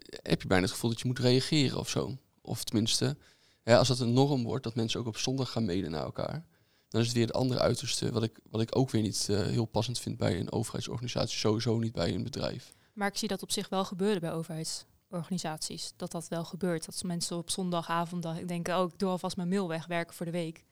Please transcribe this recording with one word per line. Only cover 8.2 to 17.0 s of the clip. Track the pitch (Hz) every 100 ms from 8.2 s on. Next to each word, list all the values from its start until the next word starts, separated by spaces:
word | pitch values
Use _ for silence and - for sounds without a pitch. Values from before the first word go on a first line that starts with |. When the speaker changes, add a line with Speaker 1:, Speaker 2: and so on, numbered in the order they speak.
Speaker 1:
ik, | 113 - -
wat | 110
ik | 113 -
ook | 131
weer | 113
niet, | 107 - -
eh, | 101
heel | 95 127
passend | 110 107 113 120
vind | - 110
bij | 107 104
een | 113
overheidsorganisatie, | 107 110 - - - 120 - 113 -
sowieso | 110 107 113 113
niet | 113
bij | - -
een | 87
bedrijf. | 113 - 58 123 - - _
Speaker 2:
Maar | - 202
ik | 202
zie | 214
dat | 196
op | 196
zich | - 196
wel | 190
gebeuren | 190 180 202 202
bij | 160
overheidsorganisaties, | 156 165 156 160 - - _ _ 175 160 180 165 156 - 165 - -
dat | 180
dat | 175 160
wel | 170
gebeurt. | 165 170 180 165
Dat | - -